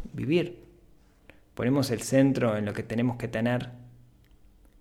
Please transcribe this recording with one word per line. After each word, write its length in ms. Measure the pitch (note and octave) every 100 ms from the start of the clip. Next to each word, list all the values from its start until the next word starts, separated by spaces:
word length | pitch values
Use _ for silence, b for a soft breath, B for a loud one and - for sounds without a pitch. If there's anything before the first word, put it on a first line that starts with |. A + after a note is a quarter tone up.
| -
vivir. 560 | B2+ A#2 E3+ D#3 - - - - - b b b b b
Ponemos 360 | - A#2 C#3 C3
el 120 | A2
centro 540 | - C3+ C3+ B2+ A#2+ G#2+
en 80 |
lo 80 | G#2
que 120 | G2
tenemos 320 | - A2+ B2 A#2+
que 100 | A#2
tener 440 | A2+ A#2 B2 - - - - - - - - - - - -